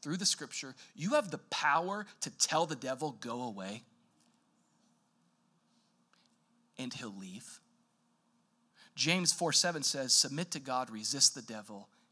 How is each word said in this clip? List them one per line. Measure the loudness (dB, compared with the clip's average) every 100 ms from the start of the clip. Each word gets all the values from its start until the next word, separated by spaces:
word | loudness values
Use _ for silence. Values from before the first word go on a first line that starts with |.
through | -4 0
the | 2
scripture, | 0 -4 -10 -10 -14 -20 -6
you | 2
have | 2 2
the | -4
power | -6 0 4 4 2 -4 -6 -8
to | -8
tell | 0 2 2 2
the | -2
devil, | -4 -4 -4
"Go | -6 -8 -6
away," | -6 -6 -8 -10 -14 _ _ _ _ _ _ _ _ _ _ _ _ _ _ _ _ _ _ _ _ _ _ _ _ _ _ _ _ -10
and | -8
he'll | -8 -10 -10
leave? | -12 -14 -16 -20 _ _ _ _ _ _ _ _ _ _ _ _ -14 -2
James | 2 4 4
four | 2 4
seven | 4 2 2
says, | 0 0 4
"Submit | 4 4 0 -4
to | -6
God, | -2 -2 -2
resist | -6 -4 4 4 4
the |
devil, | -10 -10 -10 -14 -16 _ _